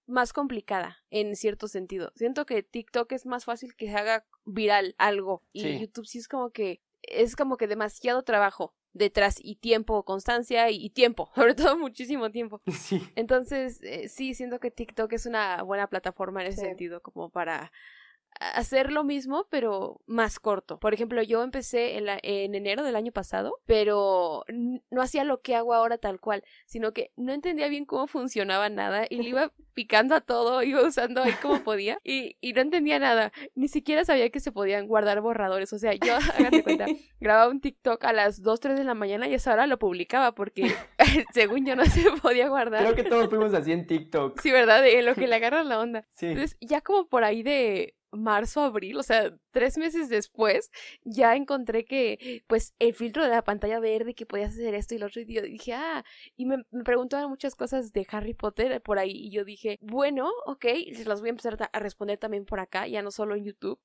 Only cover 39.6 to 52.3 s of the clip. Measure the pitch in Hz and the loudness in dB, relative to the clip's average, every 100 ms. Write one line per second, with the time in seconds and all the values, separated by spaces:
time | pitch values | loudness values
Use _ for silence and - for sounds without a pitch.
39.6 | 285 254 202 180 180 254 247 233 202 - | 4 2 0 -2 -2 2 2 0 -6 -2
40.6 | 196 - - - - 285 - 240 208 254 | 0 0 -2 4 6 6 2 2 4 2
41.6 | 269 254 330 339 349 302 - 247 269 269 | 0 4 6 6 6 6 4 4 4 2
42.6 | 226 220 220 233 233 233 220 214 214 185 | 0 2 4 4 4 2 4 2 2 2
43.6 | 147 170 170 160 151 156 135 - 311 254 | 2 0 0 -2 0 -2 -2 -2 4 6
44.6 | 226 220 269 240 240 262 254 226 233 302 | 8 8 8 8 6 2 2 2 2 0
45.6 | 302 220 233 226 - _ 170 160 311 - | 0 -2 -2 -6 -10 _ -4 -2 -4 -6
46.6 | 233 294 - 392 339 254 220 220 233 285 | -4 -2 0 0 2 2 2 0 0 0
47.6 | 233 190 175 _ _ 214 220 208 208 - | 2 0 -4 _ _ -6 0 0 0 0
48.6 | 285 214 190 269 269 226 208 - _ 247 | 0 0 -4 -6 0 2 2 -4 _ 0
49.6 | 254 311 320 330 285 220 - - 220 196 | 0 0 -2 -2 -2 -2 -4 0 2 2
50.6 | - - - - 247 220 233 262 277 277 | -2 -12 -20 -16 -8 2 4 4 0 -4
51.6 | 233 226 233 269 233 214 254 | -2 -4 -2 -2 -2 -2 -8